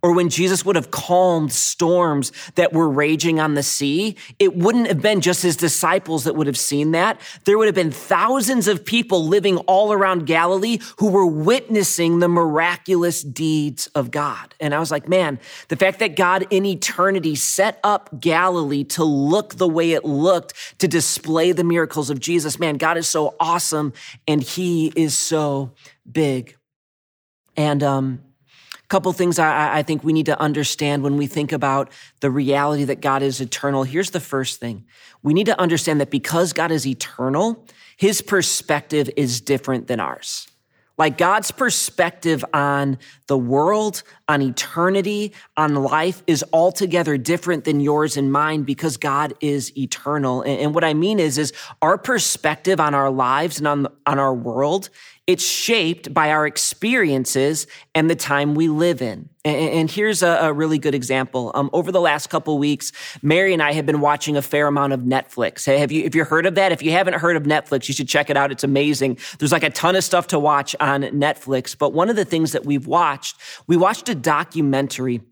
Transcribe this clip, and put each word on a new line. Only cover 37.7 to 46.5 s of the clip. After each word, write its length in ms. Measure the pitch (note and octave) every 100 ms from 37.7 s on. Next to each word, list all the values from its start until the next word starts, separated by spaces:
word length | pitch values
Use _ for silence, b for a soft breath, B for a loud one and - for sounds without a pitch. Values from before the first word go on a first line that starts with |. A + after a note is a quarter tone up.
| B B B
his 240 | G3 A3
perspective 880 | - G3 D#3+ - - D3 C#3+ D3+ C#3+ -
is 240 | C3+ A#2+
different 460 | A2 C#3 C3+ B2+ -
than 120 | A#2+
ours. 480 | D#2+ B1+ - - - _ _ _ _ -
Like, 200 | D#3 C3+
God's 340 | - G#3 G3+
perspective 960 | - C4 - - - E3+ F3 E3+ D#3 -
on 440 | D3+ C#3+ C#3+ C#3 C3 B B -
the 100 | C#3
world, 680 | A#2+ C3+ D#3 G#3+ G#3+ G3+ b b -
on 120 | D3
eternity, 920 | C3+ B2 - - F3 G3 G3 G#3 G#3 B B -
on 180 | D#3 C#3+
life 480 | C3+ D3+ E3+ F3+ -
is 200 | D3+ C#3+